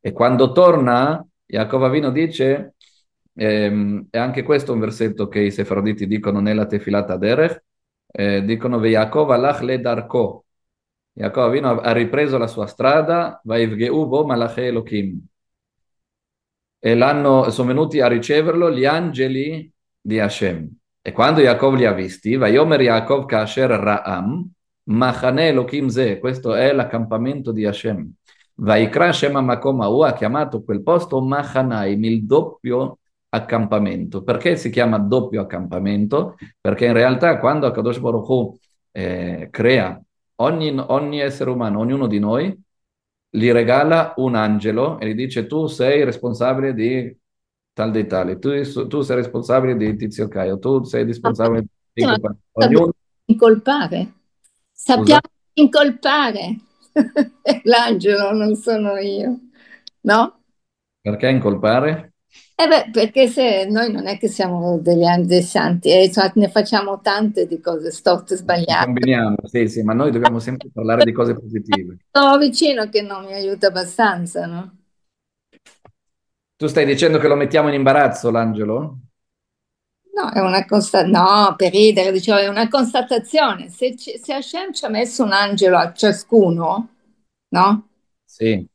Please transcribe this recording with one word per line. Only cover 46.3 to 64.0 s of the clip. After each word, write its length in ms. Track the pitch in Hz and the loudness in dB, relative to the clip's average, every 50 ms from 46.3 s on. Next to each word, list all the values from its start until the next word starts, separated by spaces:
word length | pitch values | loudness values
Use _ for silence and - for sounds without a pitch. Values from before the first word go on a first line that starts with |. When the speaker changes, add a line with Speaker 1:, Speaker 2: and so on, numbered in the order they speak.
| 117 110 120 127 131 135 135 135 127 | -4 -2 -2 -2 0 0 -2 -4 -4
Speaker 1:
di 440 | 110 107 117 127 131 120 117 - _ _ _ _ _ _ _ _ _ _ _ _ | -2 -2 -2 -2 -2 -6 -8 -12 _ _ _ _ _ _ _ _ _ _ _ _
tal 180 | - 107 113 | -6 -4 -2
dei 160 | 107 110 104 | -2 -2 -2
tali, 320 | 92 98 95 90 87 92 92 | -2 -2 -2 -2 -4 -6 -4
tu, 480 | - 135 143 143 143 139 - 123 135 | -4 -4 -2 -2 -4 -6 -6 -8 -8
tu 140 | 123 - 147 | -6 -4 -6
sei 160 | 139 135 127 | -4 -2 -2
responsabile 600 | 123 120 120 - 117 117 - 123 131 131 131 127 | -2 -4 -4 -6 -8 -4 0 0 2 2 2 -2
di 200 | 110 107 107 107 | 0 -2 -2 -2
Tizio 320 | 104 113 107 104 - 110 104 | -4 -6 -8 -6 -6 -8 -6
Caio, 320 | - 98 92 92 95 98 | -4 -6 -4 -4 -4 -4
tu 240 | - 127 135 135 127 | -2 0 0 0 -2
sei 200 | 131 - 120 120 | -2 -4 -4 -2
responsabile 600 | 113 117 117 - - 120 110 113 113 117 113 110 104 _ _ _ _ _ | -2 -4 -2 -2 -4 -2 0 0 0 0 0 -4 -6 _ _ _ _ _
di 120 | - 123 | -2 0
Speaker 2:
Ma 100 | - 160 | 0 0
Speaker 1:
Coppa". 220 | 107 107 - 202 - _ _ _ | 0 -2 -6 -8 -10 _ _ _
Ognuno 400 | - - 233 233 220 170 165 - _ _ _ _ _ _ | 2 4 4 6 4 4 2 -2 _ _ _ _ _ _
Speaker 2:
incolpare. 880 | _ 220 220 240 226 220 214 220 - 277 294 269 - 175 170 180 - - _ _ _ _ _ _ _ _ _ _ _ | _ 2 6 6 6 6 6 4 -2 -2 0 -2 -4 -4 -6 -6 -8 -10 _ _ _ _ _ _ _ _ _ _ _
Sappiamo 500 | _ _ - - 254 240 220 - 294 294 | _ _ 2 2 2 4 6 6 6 6
Speaker 1:
Scusa? 320 | - - _ _ _ _ _ | 6 2 _ _ _ _ _
Speaker 2:
incolpare. 1080 | - 302 - - 302 294 285 233 240 - 277 277 302 285 240 208 202 170 175 220 214 _ _ _ _ _ _ _ | 4 4 4 6 4 4 4 0 -2 -2 0 2 2 0 0 -2 -6 -6 -8 -8 -10 _ _ _ _ _ _ _
<laughs> 500 | 302 - - - 294 294 - _ _ _ | 0 0 0 2 -2 -2 -2 _ _ _
È 180 | - 277 240 - | -2 -2 0 2
l'angelo, 680 | 220 240 233 240 233 226 185 175 196 208 202 202 196 208 | 4 4 4 4 2 0 0 2 0 2 2 0 0 0
non 220 | 220 214 214 214 | 0 0 0 -2
sono 420 | 208 - 233 226 214 214 202 196 196 | -2 -2 -2 -2 -2 -2 -2 -4 -4
io. 380 | 196 202 196 202 - 254 247 247 - - _ _ _ _ - - _ - _ _ _ | -4 -6 -6 -4 -4 -4 -6 -6 -10 -20 _ _ _ _ -20 -20 _ -20 _ _ _
No? 380 | 220 202 220 240 - _ _ _ _ _ _ _ _ _ _ _ _ _ _ | 2 4 4 4 2 _ _ _ _ _ _ _ _ _ _ _ _ _ _
Speaker 1:
Perché 280 | _ 104 107 104 - 127 | _ -6 -4 0 0 2
incolpare? 840 | 135 127 107 104 101 92 98 107 113 127 135 151 156 160 - - _ _ _ _ _ - _ _ _ | 2 2 2 0 0 2 2 2 2 2 2 0 -2 -4 -8 -16 _ _ _ _ _ -20 _ _ _
Speaker 2:
Eh 120 | - 320 311 | 0 2 4
beh, 220 | 320 311 - 226 220 | 4 4 2 0 0
perché 340 | 233 226 220 - 269 269 | 0 0 2 4 2 2
se 400 | 240 240 - 254 240 208 190 190 190 | 2 4 0 0 2 2 0 0 0
noi 220 | 214 220 233 240 | 0 0 0 -2
non 160 | 208 - | -2 -6